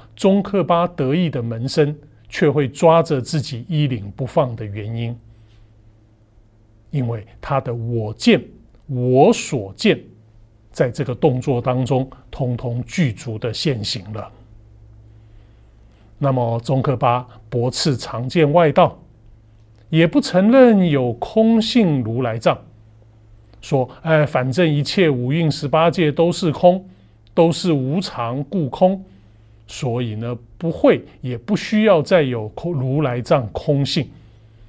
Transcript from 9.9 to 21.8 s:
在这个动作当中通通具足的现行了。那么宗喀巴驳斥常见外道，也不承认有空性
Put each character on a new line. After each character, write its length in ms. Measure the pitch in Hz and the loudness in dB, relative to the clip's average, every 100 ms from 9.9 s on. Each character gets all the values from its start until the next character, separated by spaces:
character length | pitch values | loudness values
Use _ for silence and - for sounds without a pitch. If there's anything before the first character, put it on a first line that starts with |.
| 147 - - _ - - _ _ | 0 -4 -20 _ -20 -20 _ _
在 220 | - 131 | -4 -4
这 140 | 117 135 | -2 -8
个 100 | 120 | 0
动 240 | 156 127 | 0 0
作 220 | 143 120 | -2 -2
当 240 | 127 127 123 | 0 -2 0
中 240 | 131 131 - - | -2 -2 -10 -16
通 280 | - 127 120 | -8 -6 -4
通 260 | 123 120 | -6 -8
具 300 | 117 - 143 | -6 -2 -2
足 260 | 104 117 110 | -2 -8 -6
的 140 | 120 | -6
现 280 | - 160 113 | -4 -4 -4
行 220 | 104 104 92 | -4 -8 -10
了。 180 | 104 - - - - - - - - - - - - - - _ _ - _ - - | -14 -14 -18 -20 -20 -20 -20 -20 -20 -20 -20 -20 -20 -20 -20 _ _ -20 _ -20 -4
那 160 | 139 | -2
么 260 | 131 117 117 | 0 0 -2
宗 240 | - 135 | -2 -2
喀 100 | 131 | 0
巴 320 | 123 131 123 120 - - | 0 0 0 -4 -18 -8
驳 220 | 123 120 | -4 -4
斥 240 | - 160 120 | -2 -2 -2
常 320 | - 113 127 | -6 -8 -4
见 240 | 175 147 | 2 4
外 180 | 170 160 | 4 4
道， 300 | 185 156 - - _ - - _ _ _ _ - | 4 2 0 -20 _ -20 -20 _ _ _ _ -2
也 160 | 160 165 | 2 2
不 140 | 285 | 2
承 320 | - 180 208 | 0 2 4
认 380 | 262 247 208 175 | 6 6 6 4
有 240 | 143 123 | 2 0
空 480 | - - 220 220 226 | -4 -4 2 4 4
性 420 | 220 247 | 2 2